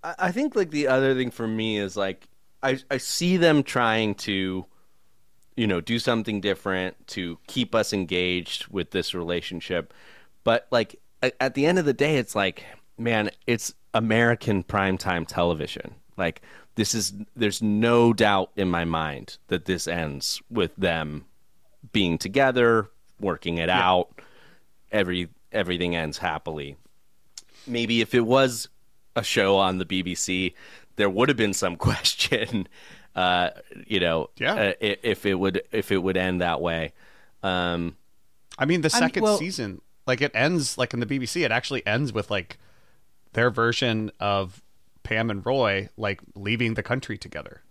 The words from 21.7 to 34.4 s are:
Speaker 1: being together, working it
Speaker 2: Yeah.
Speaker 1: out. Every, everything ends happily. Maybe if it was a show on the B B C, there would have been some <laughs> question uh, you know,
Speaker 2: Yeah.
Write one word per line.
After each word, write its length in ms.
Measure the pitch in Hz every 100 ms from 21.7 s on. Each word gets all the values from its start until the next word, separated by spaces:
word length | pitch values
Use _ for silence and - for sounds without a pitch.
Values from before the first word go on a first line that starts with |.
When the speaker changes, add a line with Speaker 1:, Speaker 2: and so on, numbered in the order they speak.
| - -
Speaker 1:
being 280 | 110 92 85
together, 720 | 95 113 135 127 117 113 104 - - -
working 380 | 101 80 87 85
it 120 | 82
Speaker 2:
Yeah. 120 | 92
Speaker 1:
out. 400 | 90 92 90 - - - - - - - -
Every, 380 | 107 90 90 87 - -
everything 440 | 110 90 87 87 85
ends 220 | 78 71
happily. 580 | 90 78 - 76 69 71 - - - - - - - - -
Maybe 360 | 120 117 117
if 100 | 110
it 140 | 123 113
was 420 | 131 135 113 - - - - -
a 80 | -
show 340 | 110 - 98 98
on 220 | 95 92
the 80 | 90
B 160 | 95
B 120 | 90
C, 400 | 85 - 92 90 - - - - -
there 120 | 104
would 220 | 95 131
have 80 | 120
been 160 | 110
some 220 | 95 92 85
<laughs> 20 |
question 920 | - 110 - - - 127 107 110 92 - - - - -
uh, 340 | 90 90 87 - - - -
you 120 | 98
know, 320 | 87 82 -
Speaker 2:
Yeah. 180 | -